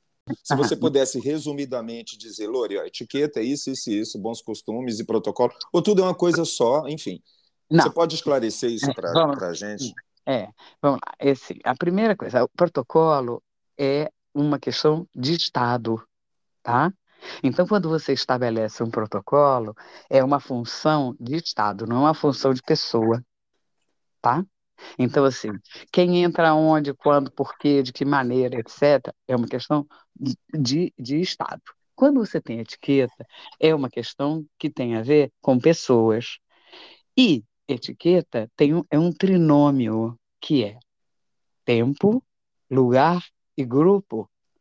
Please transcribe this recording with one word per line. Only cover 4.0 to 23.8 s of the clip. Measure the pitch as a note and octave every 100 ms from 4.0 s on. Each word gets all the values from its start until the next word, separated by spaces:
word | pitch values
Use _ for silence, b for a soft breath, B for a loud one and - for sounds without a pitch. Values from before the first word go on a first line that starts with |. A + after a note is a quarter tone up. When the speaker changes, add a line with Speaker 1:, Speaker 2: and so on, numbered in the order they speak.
| A2+ A2
Speaker 1:
bons | A2 A2+
costumes | - G#2 - A2+ B2+ G#2+
e |
protocolo", | - A2 G#2 - A#2+ - -
ou | F3
tudo | F#3 F#3+
é | F#3
uma | F3
coisa | F3 E3 D#3+
só, | - A#2+ D3 C#3
enfim. | D#3 - - _ _ _ _ -
Speaker 2:
Não. | D#3
Speaker 1:
Você | D3
pode | E3 E3+ D#3+
esclarecer | D3+ C3+ A2 - A#2+
isso | A2 C3+
Speaker 2:
É, |
Speaker 1:
pra, | - E2+
Speaker 2:
vamos | D#3+ D#3 C#3
Speaker 1:
pra | F2+
gente? | F2 G#2 G#2 A#2+ - - _ -
Speaker 2:
É, | B2+ F#2 _ b b
vamos | D3 C3 -
lá. | -
Esse, | C#3 C3+ - -
a | - B2
primeira | F3 F#3+ A3+ G3+
coisa, | - B2
o | B2
protocolo | - F3 C#3+ - D#3+ D#3+ C#3+ A#2+ A#2+ _ _ _ -
é | C#3 C#3+ D3+ - _
uma | C#3+ D3 C#3
questão | - - D#3 D#3 F3 A#2
de | C3
Estado, | E3+ - B2+ A#2+ B2 A2+ A2+ - _ _ _ _ _
tá? | A#2 A#2+ E3+ - _ B B B
Então, | C3 A#2+ F3+
quando | G#3 D#3+
você | D#3+ -
estabelece | C3 - B2 A#2+ A2+ A2 -
um | A#2
protocolo, | A2+ G#2+ G2+ - C#3+ C#3+ B2+ G#2+ - B B B
é | C3+
uma | C3 C#3+
função | - A#2+ A#2 - D#3 D3+ B2+ A#2+
de | A#2+ D#3+
Estado, | - - G#2 G2 A2+
não | B2
é |
uma | D3+
função | D#3 D3 B2+ C3+
de | B2+
pessoa, | - D#3 - A#2 A2 A#2+ - _ _ _ _ _